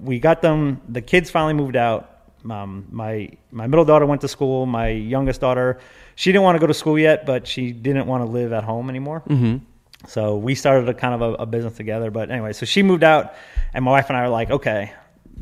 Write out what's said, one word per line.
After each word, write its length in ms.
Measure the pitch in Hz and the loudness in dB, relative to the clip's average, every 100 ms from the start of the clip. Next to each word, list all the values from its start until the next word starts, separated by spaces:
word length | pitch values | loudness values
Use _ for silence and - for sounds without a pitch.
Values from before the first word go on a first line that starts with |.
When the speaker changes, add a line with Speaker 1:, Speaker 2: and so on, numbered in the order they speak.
Speaker 1:
we 160 | 135 123 | -6 0
got 240 | 156 165 | 2 4
them, 380 | 165 156 147 131 - | 2 2 0 -4 -8
the 120 | 120 | -10
kids 300 | - 180 165 | 0 0 2
finally 240 | 165 156 | 0 0
moved 220 | 151 139 123 | 0 0 0
out. 340 | 117 110 - _ _ _ 113 | 2 0 -6 _ _ _ -12
Um, 360 | 107 98 95 95 | -10 -10 -14 -12
my, 380 | 113 110 107 101 - _ | -10 -8 -8 -10 -16 _
my 160 | 113 117 | -10 2
middle 160 | 160 | 4
daughter 220 | 156 151 143 | 6 6 4
went 160 | 143 | 0
to 60 | 139 | -4
school. 380 | - 135 131 131 | -4 -2 -2 -2
My 220 | 117 113 | -2 -2
youngest 520 | 110 110 131 135 123 | -4 -4 -2 -2 -2
daughter, 380 | 131 127 127 127 - - - - | 0 0 0 -2 -10 -20 -20 -2
she 160 | 180 | 2
didn't 100 | 196 | 4
wanna 160 | 190 170 | 6 4
go 80 | 156 | 2
to 80 | |
school 240 | 151 156 156 | 2 0 4
yet, 260 | 156 143 | 4 4
but 220 | 139 127 - | 0 -4 -4
she 240 | - 123 | -6 -6
didn't 380 | 120 127 135 131 | -4 -2 -2 -2
wanna 180 | 127 117 | -2 -2
live 260 | 123 120 | -4 -2
at 120 | 113 | -4
home 260 | 110 117 131 | -4 -6 -6
anymore. 320 | 127 139 160 - | -8 -8 -10 -2
Speaker 2:
Mm-hmm. 300 | 139 117 131 - _ _ - - | 2 2 0 -6 _ _ -20 -10
Speaker 1:
So 300 | 117 107 104 | -4 -2 -2
we 180 | 117 135 | -2 0
started 320 | 143 135 120 | 4 4 2
a 60 | |
kind 200 | 120 127 | -2 -4
of 80 | 120 | -2
a, 120 | 117 - | -2 -4
a 40 | 113 | -4
business 300 | 117 117 113 | -4 -6 -8
together. 340 | 107 110 113 | -8 -6 -6
But 220 | 110 104 | -6 -6
anyway, 200 | 123 110 | -6 -8
so 140 | 104 113 | -8 -2
she 160 | 196 | 2
moved 220 | 196 175 | 4 6
out, 300 | 156 151 - - - - - | 6 6 2 -10 -8 -4 -4
and 100 | - | -2
my 80 | 127 | 2
wife 160 | 139 131 | 2 2
and 80 | 127 | -2
I 60 | |
were 60 | 123 | 0
like, 200 | 117 113 | -2 -2
"Okay, 420 | 139 127 107 104 - _ _ - - | -2 -2 -4 -4 -14 _ _ -20 -16